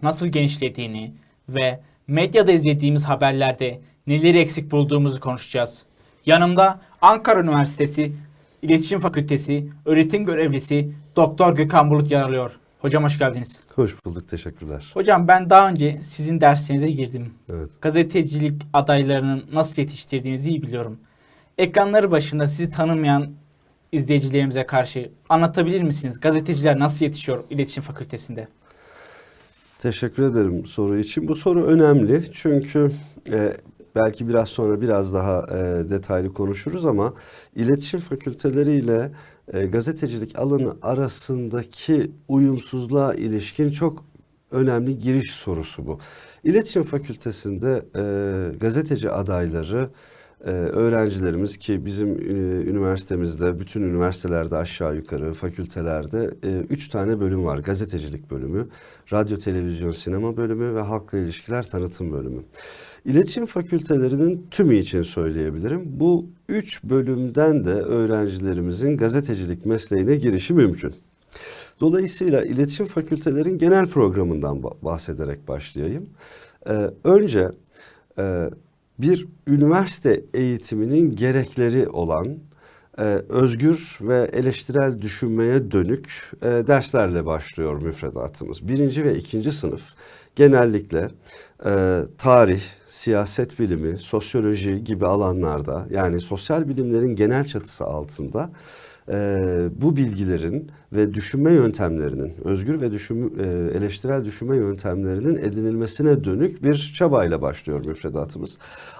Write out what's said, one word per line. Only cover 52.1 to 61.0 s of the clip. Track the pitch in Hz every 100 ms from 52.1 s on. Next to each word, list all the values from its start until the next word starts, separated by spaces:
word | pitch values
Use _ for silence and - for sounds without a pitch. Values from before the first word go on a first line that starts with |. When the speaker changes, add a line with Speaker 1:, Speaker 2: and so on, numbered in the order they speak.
| 98 - 98 92 92 85
Speaker 2:
üniversitemizde, | 101 95 95 - 90 85 78 90 85
bütün | 90 110
üniversitelerde | 95 87 90 90 90 85 82 80
aşağı | 87 - 82 76
yukarı, | 78 73 78
fakültelerde, | 82 92 87 87 - 82 80 73 110 113 -
e, | 98
üç | 92 85 143 -
tane | 110 98 110
bölüm | 98 92
var. | 85 71
Gazetecilik | 73 98 101 90 76 73 -
bölümü, | 69 65 92 123 - - - _
radyo, | 104 107 104
televizyon, | 101 90 87 82 87
sinema | 82 - 92 113 117
bölümü | 117 110 120
ve | 110
halkla | 104 110